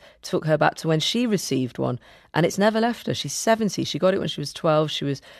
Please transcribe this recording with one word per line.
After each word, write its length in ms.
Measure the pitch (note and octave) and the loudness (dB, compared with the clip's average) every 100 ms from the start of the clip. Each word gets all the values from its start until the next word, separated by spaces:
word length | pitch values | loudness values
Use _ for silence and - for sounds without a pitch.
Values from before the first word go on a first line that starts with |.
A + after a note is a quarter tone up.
| - _ | -12 _
took 240 | - E3 | -4 -2
her 140 | D#3 D3+ | 2 4
back 160 | D3+ | 4
to 140 | - D#3+ | 2 0
when 120 | D#3+ | 0
she 260 | D#3 A3+ B3 | 2 0 0
received 520 | G3 - C3 B2+ - | 0 0 -2 -2 -2
one, 200 | C3 B2 - - _ | -4 -4 -10 -20 _
and 100 | - | 0
it's 140 | E3+ - | 2 2
never 240 | G#3 A3 | 2 2
left 240 | A#3 A3+ - | 0 -2 -4
her. 80 | |
She's 180 | C3+ D3 | -4 -4
seventy. 500 | - - A3+ G#3+ - | -4 0 2 0 -2
She 160 | C#3+ D3 | -4 0
got 140 | F#3 | 2
it 60 | F#3+ | 2
when 100 | E3 | -2
she 140 | - | -6
was 100 | D3 | -8
twelve. 380 | - E3 D#3 D#3 | -4 2 2 2
She 160 | - C#3+ | -2 -4
was, 160 | C#3 - | -4 -8